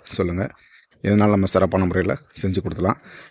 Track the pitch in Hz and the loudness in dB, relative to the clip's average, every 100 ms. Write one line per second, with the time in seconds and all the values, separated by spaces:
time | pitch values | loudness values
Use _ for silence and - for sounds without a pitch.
0 | - - 90 90 - - _ - _ _ | -10 -4 -4 -4 -6 -10 _ -20 _ _
1 | 101 104 104 101 95 92 92 95 92 92 | 0 4 4 4 2 2 2 0 0 0
2 | 90 69 _ - 98 92 90 78 92 - | -2 -4 _ -8 -4 -4 -6 -4 -2 -2
3 | - - - | -6 -20 -8